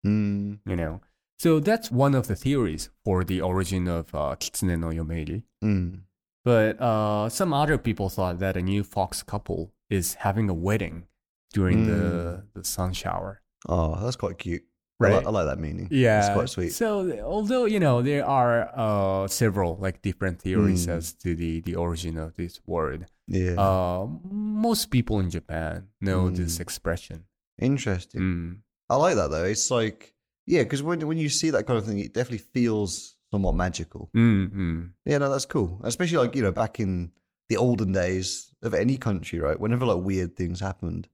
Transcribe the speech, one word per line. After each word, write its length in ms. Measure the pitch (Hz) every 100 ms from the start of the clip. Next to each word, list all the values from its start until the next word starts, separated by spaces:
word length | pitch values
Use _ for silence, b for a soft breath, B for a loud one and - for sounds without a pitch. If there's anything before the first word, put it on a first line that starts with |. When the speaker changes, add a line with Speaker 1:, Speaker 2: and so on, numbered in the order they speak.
| 101
Speaker 1:
Mm. 540 | 107 101 101 101 104 -
Speaker 2:
you 100 | 90
know. 240 | 80 82 _ _ _ _
So 200 | 170 156
that's 280 | 151 226 -
one 260 | 127 139 135
of 120 | -
the 80 | 101
theories 540 | 131 143 101 78 - _ 110
for 180 | 92
the 160 | 92 92
origin 480 | 92 92 90 95 90
of, 260 | 85 80
uh, 220 | 73 71 69
Kitsune 400 | - - 95 85
no 60 | 82
Yomeri. 540 | 80 78 82 78 92 - _
Speaker 1:
Mm. 380 | 107 98 87 92 92 _ _ _
Speaker 2:
But, 380 | 123 117 107 -
uh, 480 | 127 110 107 104 110
some 240 | - 185
other 240 | 143 151 151
people 320 | 120 101 98
thought 300 | - 92 87
that 180 | 95 90
a 40 |
new 220 | 92 101
fox 400 | 98 - 92 -
couple 480 | - 104 - 87 82 _ _
is 260 | 98 85 -
having 340 | 101 101 104
a 40 |
wedding 540 | 85 90 107 87 82 85 _ _ _ _
during 340 | 104 90 90 85
the, 560 | 85 87 87 85 92
Speaker 1:
Mm. 100 | 98 95
Speaker 2:
the 80 | -
sun 260 | - 90
shower. 500 | 87 90 87 92 104 _ _ -
Speaker 1:
Oh, 280 | 87 80 80
that's 140 | 113 123
quite 200 | - -
cute. 260 | 90 85 _ _ _ _
I 40 | 101
li-, 80 | 95
Speaker 2:
Right? 100 | -
Speaker 1:
I 20 |
like 160 | 107 78
that 140 | 69
meaning. 280 | 78 87 90
Speaker 2:
Yeah. 340 | 135 120 107 101
Speaker 1:
It's 80 | 101
quite 140 | 127
sweet. 240 | - 85
Speaker 2:
So, 360 | - 226 202 185 113
although, 400 | 113 196 208 254
you 160 | 226 214
know, 220 | 156 120
there 240 | 127 143 -
are, 440 | 135 120 117 - 127
uh, 520 | 110 104 98 95 98
several, 480 | - 113 98 87 85
like, 240 | 95 -
different 400 | 101 - 95 87
theories 460 | 92 95 98 92 87
Speaker 1:
Mm. 40 | 85
Speaker 2:
as 160 | 80 -
to 120 | 90 85
the, 260 | 82 82
the 140 | 85 85
origin 420 | 85 82 85 80
of 180 | 80 -
this 240 | 87 - -
word, 400 | 85 76 76 - _ -
Speaker 1:
Yeah. 260 | 95 90 90
Speaker 2:
uh, 500 | 98 95 90 90 107 160 180
most 640 | 202 214 214 233 226 -
people 300 | 127 117 107
in 80 | 92
Japan 580 | 82 - 80 80 85 95 _
know 280 | 98 92 92
this 280 | 90 85 85
Speaker 1:
Mm. 40 |
Speaker 2:
expression. 640 | 87 - 85 85 - 80 87 _ _ -
Speaker 1:
Interesting. 600 | 127 139 117 92 - -
Speaker 2:
Mm. 360 | 92 87 85 95 _ _ _
Speaker 1:
I 60 | 131
like 200 | 175 127
that, 160 | 78
though. 120 | 78 90
It's 240 | 110 -
like, 420 | 123 110 - - _ _ _ -
yeah, 180 | 170
'cause 180 | 123 143
when, 240 | 151 170 156
when 100 | 165
you 120 | 151
see 200 | - 160
that 140 | 127 113
kind 100 | 117
of 80 | 107
thing, 140 | 101
it 140 | -
definitely 260 | - 123 113
feels 760 | - 127 120 107 98 - - _ _
somewhat 240 | 104 95 85
magical. 540 | 90 - 90 - - 113
Speaker 2:
Mm, 360 | 117 101 95
mm. 380 | 98 87 82 87 - -
Speaker 1:
Yeah, 140 | 143
no, 100 | 139
that's 160 | 135 -
cool. 340 | 156 92 92
Especially, 340 | 117 - 180 165
like, 180 | 120 139
you 60 |
know, 100 | 101
back 280 | 87 110 -
in 320 | 101 90 85 _ _ _ _
the 80 | 104
olden 340 | 123 117 104
days 600 | 95 90 92 92 - - _
of 120 | 113
any 240 | 95 113 131
country, 420 | 123 95 76 85
right? 200 | 76 78
Whenever, 260 | 104 120 127
like, 180 | 90
weird 320 | 95 95 87 -
things 240 | 87 87
happened 480 | 98 92 85 87 92